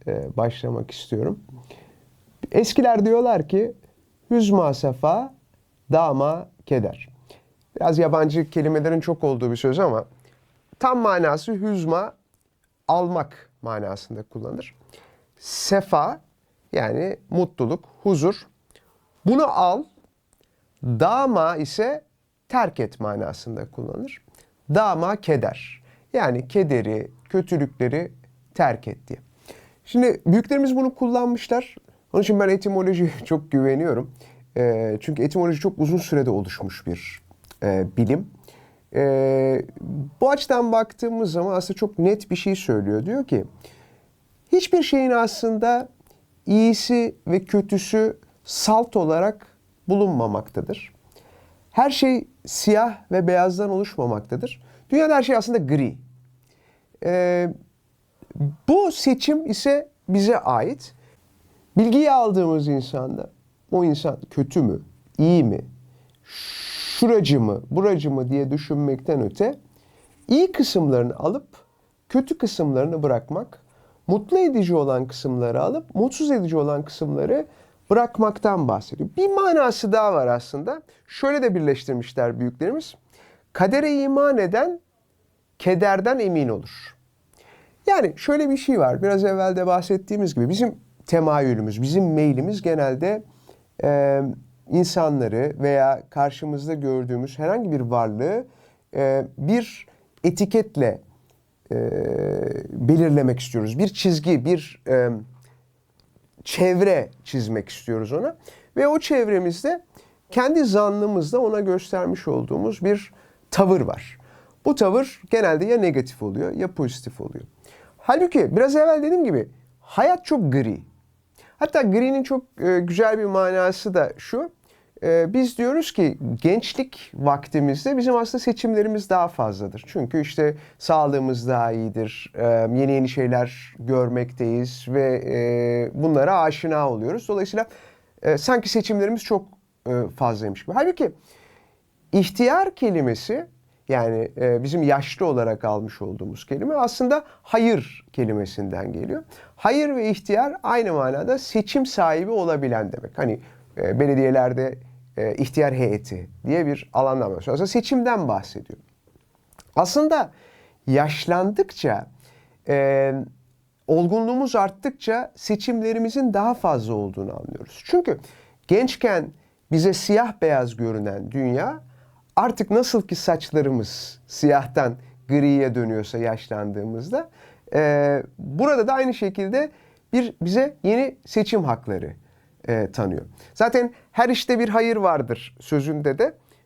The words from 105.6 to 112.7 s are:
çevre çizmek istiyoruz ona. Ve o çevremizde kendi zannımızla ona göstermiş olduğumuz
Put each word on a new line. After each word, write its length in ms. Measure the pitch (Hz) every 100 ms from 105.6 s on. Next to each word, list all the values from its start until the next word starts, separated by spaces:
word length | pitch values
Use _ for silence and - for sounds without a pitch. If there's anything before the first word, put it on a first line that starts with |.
| _ _ _ _ _ _ _ _ -
çevre 640 | - 180 180 196 165 113 -
çizmek 460 | - 135 110 110 -
istiyoruz 440 | - - 110 110
ona. 220 | 147 269 330 - - _ -
Ve 100 | 285
o 120 | 311
çevremizde 840 | - 277 214 196 175 170 285 339 - - _ _ _
kendi 320 | 247 254 320
zannımızla 760 | 254 202 208 208 208 196 151 240
ona 200 | 226 214
göstermiş 680 | 196 180 180 185 180 180 -
olduğumuz 560 | 127 123 143 214